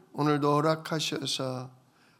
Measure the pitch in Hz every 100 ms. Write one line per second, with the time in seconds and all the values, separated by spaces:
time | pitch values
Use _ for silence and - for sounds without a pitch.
0 | - - 151 147 147 147 156 160 160 160
1 | - 151 135 - 131 127 127 - _ _
2 | _